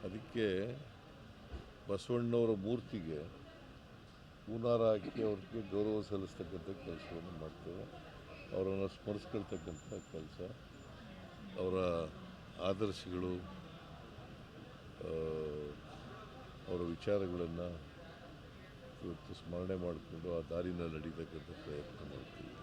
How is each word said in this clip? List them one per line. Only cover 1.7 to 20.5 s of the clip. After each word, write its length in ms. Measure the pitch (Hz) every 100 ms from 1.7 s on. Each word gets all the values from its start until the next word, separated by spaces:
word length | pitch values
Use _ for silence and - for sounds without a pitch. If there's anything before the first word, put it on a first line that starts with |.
| - -
ಬಸವಣ್ಣವರ 640 | 98 - 120 120 120 117 107
ಮೂರ್ತಿಗೆ 680 | 98 120 120 113 80 78 80 - - - - - - - - - - - -
ಹೂನಾರ 360 | 113 117 117
ಹಾಕಿ 400 | 113 107 87 -
ಅವ್ರಿಗೆ 480 | 110 101 92 113 101
ಗೌರವ 320 | 98 107 107
ಸಲ್ಲಿಸ್ತಕ್ಕಂಥ 760 | 101 101 95 - 85 90 82 95
ಕೆಲಸವನ್ನು 560 | 90 82 82 85 87 85
ಮಾಡ್ತೇವೆ. 420 | 78 71 82 90 107 - - - - - - 95
ಅವರನ್ನು 320 | 95 98 98
ಸ್ಮರಿಸ್ಕೊಳ್ತಕ್ಕಂಥ 1040 | - - 104 - 117 98 95 82 78 - 98 -
ಕೆಲಸ, 380 | 80 78 - 90 123 - - - - - - - - - 95
ಅವರ 500 | 92 92 90 85 78 76 - - - -
ಆದರ್ಶಗಳು, 680 | 90 95 104 95 - 90 90 90 87 - - - - - - - - - - - - - - -
ಆ, 100 | 85 80 80 78 78 76 73 73 - - - - - - - - -
ಅವರ 100 | 90
ವಿಚಾರಗಳನ್ನು 840 | 85 82 - 104 95 87 85 82 87 85 73 - - - - - - - - - - -
ಇವತ್ತು 300 | 92 82 -
ಸ್ಮರಣೆ 400 | 85 85 87 92
ಮಾಡಿಕೊಂಡು 640 | 92 87 80 76 82 87 85
ಆ 40 | 78